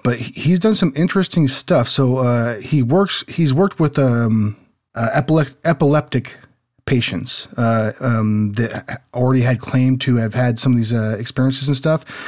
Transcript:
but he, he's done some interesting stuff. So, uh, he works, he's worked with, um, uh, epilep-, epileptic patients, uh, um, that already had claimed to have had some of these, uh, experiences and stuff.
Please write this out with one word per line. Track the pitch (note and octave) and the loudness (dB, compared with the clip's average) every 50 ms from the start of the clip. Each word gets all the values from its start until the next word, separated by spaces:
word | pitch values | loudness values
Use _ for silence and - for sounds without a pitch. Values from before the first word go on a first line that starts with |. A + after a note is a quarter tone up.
| - | -2
but | B2 B2 A#2 | -2 -2 -2
he, | A#2 - - - | -4 -10 -10 -4
he's | - C#3+ F#3 F3+ | 0 2 2 2
done | F3 A3 G#3+ | 2 2 2
some | - F#3+ D#3 - | 2 0 0 0
interesting | D3 E3+ F3+ - G3 F#3 - - F3 D3+ C3 | 0 -2 0 0 0 -2 0 0 0 0 0
stuff. | - - - - - B2+ A#2+ - | 0 -2 -2 0 2 2 2 2
So, | - - C3+ B2 B2+ C3 | 0 0 2 2 2 2
uh, | B2+ B2 A#2+ A#2+ A#2 A#2+ A#2 G#2 | 2 2 2 0 0 -2 -4 -6
he | - - D#3 D3 B2 | -4 0 0 0 2
works, | A#2 C#3+ F#3+ G3+ F#3+ - - - - | 2 2 2 2 0 -2 -6 -8 -6
he's | - - E3+ C#3+ C3 | -2 0 0 2 2
worked | D3 G3 G3 - - | 2 0 0 0 0
with, | D#3+ D3 - D3+ | 0 0 2 2
um, | C#3 C3 A#2+ A#2 A#2 A2+ A2 A2 G#2+ G#2 G#2+ - _ _ _ _ _ _ - | 2 2 2 2 2 2 2 2 0 0 -4 -6 _ _ _ _ _ _ -8
uh, | A#2 A#2 A2+ - | -6 -4 -2 0
epilep-, | D3 B2+ - D#3 D#3+ C#3+ B2+ - _ - | 0 0 2 2 2 2 0 -4 _ -2
epileptic | E3 E3 - E3 C#3+ D3 D3+ - - - B2+ A2 - - - - - _ _ _ _ _ _ _ | -2 0 2 2 2 2 2 0 0 -2 -4 -4 -6 -10 -20 -20 -20 _ _ _ _ _ _ _
patients, | - C#3 B2 A#2 - F#2+ F2 - - - - - - - - | -2 0 0 0 -2 -4 -6 -6 -6 -8 -8 -10 -8 -4 -2
uh, | A#2+ A2+ A2+ A2 G#2+ G#2+ - - | 0 2 2 2 0 -2 -4 -4
um, | C3 B2 A#2 A2 A2 G#2+ G#2+ G#2+ G#2+ G#2 G2+ | -2 -2 0 0 0 0 0 0 0 0 -2
that | A2 A2+ G#2+ F2 G2+ - - - - - _ - | -2 -4 -4 -4 -8 -10 -10 -12 -14 -14 _ -4
already | B2 B2 B2+ C3 C3 | 0 0 2 2 2
had | A#2+ B2+ B2 A2 | 2 2 0 -2
claimed | - - - C3 B2+ C3 C3 B2 | -2 -2 0 2 2 2 2 0
to | - - B2 A#2+ | 0 0 0 0
have | A2+ A2 G#2 | 0 -2 -2
had | B2 B2+ B2 A2+ A2+ | 0 0 0 -2 0
some | - B2+ B2 | 0 0 2
of | A#2+ | 2
these, | A2+ G#2+ A#2+ | 0 0 -2
uh, | A2+ G#2+ G#2+ G#2+ G2+ | -2 -2 -2 -4 -4
experiences | A#2 - - - C3 C3+ C3+ - C3+ C#3+ | -6 -6 -2 0 0 0 0 -2 -2 -2
and | C#3+ | -2
stuff. | C3+ C3+ D#3+ D#3 D#3+ - - - - - | -2 0 0 0 -2 -2 -8 -16 -14 -14